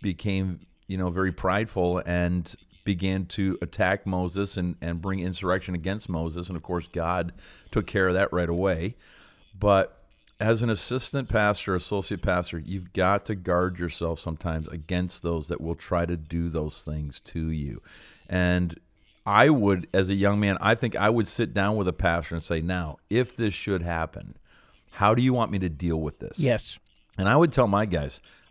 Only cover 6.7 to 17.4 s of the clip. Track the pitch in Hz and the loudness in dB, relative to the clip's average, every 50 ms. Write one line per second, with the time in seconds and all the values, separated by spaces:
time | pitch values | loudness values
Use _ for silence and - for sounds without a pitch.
6.7 | 90 87 78 - - 85 82 85 90 90 85 87 - - - - - - - - | -4 -4 -4 -6 -6 -4 -2 -2 -2 -2 -2 -4 -8 -12 -18 -20 -20 -20 -14 -4
7.7 | - 117 95 - - 98 95 92 90 95 101 - - 90 87 82 85 87 95 95 | -2 -2 -2 0 0 2 2 4 4 2 2 2 2 0 0 0 0 0 2 0
8.7 | 87 80 87 107 - - - - - - - - _ _ _ _ - 95 101 104 | 0 0 -2 -4 -6 -10 -16 -20 -20 -20 -20 -20 _ _ _ _ -6 0 4 6
9.7 | 98 95 - - - - - _ _ _ _ _ _ - 107 110 117 107 120 117 | 6 6 4 2 -2 -10 -20 _ _ _ _ _ _ 0 2 2 2 4 2 2
10.7 | 110 - - - 123 127 - - - 139 127 - - 107 104 104 104 - - 101 | 0 0 -2 -2 -2 -4 -4 -4 -4 -4 -2 0 2 4 4 4 2 2 0 0
11.7 | 92 87 - - 104 98 92 - 104 90 - 98 90 90 90 - - 82 - 82 | 0 0 0 -2 -4 -4 -2 -4 -4 -2 0 2 2 2 0 -2 -6 -8 -6 -6
12.7 | 95 98 90 87 - 92 92 92 101 98 - - 107 92 90 92 87 87 90 90 | -8 -8 -8 -6 -2 2 2 4 2 2 0 -4 -6 -4 0 2 2 2 2 2
13.7 | 90 87 87 82 - - 85 82 82 - - 82 80 - - 85 80 80 78 76 | 0 -2 -4 -4 -4 -4 -4 -4 -4 -4 -6 -6 -6 -4 -4 -4 -4 -4 -4 -6
14.7 | 78 80 76 - 90 87 90 90 - - - 85 85 80 76 80 82 - 76 82 | -10 -10 -6 -4 -2 -2 -2 -2 -4 -6 -4 -2 -2 -2 -2 -4 -6 -6 -4 -6
15.7 | 85 - - - 90 85 87 85 87 80 78 78 82 85 85 85 78 78 76 76 | -6 -6 -4 -2 0 0 0 0 -2 -4 -4 -4 -2 -2 -2 0 -2 -2 -4 -4
16.7 | - - - 76 78 78 76 71 - - - - - 82 | -6 -8 -8 -6 -6 -4 -6 -6 -8 -12 -14 -10 -6 -4